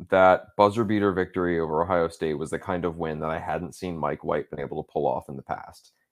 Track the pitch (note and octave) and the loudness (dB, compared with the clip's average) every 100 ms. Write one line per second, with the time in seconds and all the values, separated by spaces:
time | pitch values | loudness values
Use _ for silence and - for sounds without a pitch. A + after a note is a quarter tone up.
0 | F2+ F#2+ F#2 F#2 - - G#2 G#2 G#2+ G#2+ | 2 6 8 6 2 2 4 4 0 2
1 | G2+ F#2 F2+ F#2 F2+ E2+ D#2+ D#2 E2+ F2+ | 2 2 -2 0 0 0 0 0 2 2
2 | E2 - D#2+ D2 D#2 D#2+ - F2+ F2 E2 | 0 -2 -4 -2 -4 -6 -4 -2 -2 -4
3 | D#2+ D2+ D#2 E2 - D#2+ E2+ - F#2 D#2+ | -6 -4 -4 -4 -4 -6 -6 -10 -8 -4
4 | D2 D2 E2 D#2 - D#2 C#2 D#2 D2+ D#2+ | -4 -4 -4 -4 -4 -8 -8 -8 -6 -2
5 | C#2+ C2 - C2+ - - - - _ _ | -2 -2 -8 -14 -10 -10 -10 -20 _ _
6 | _ | _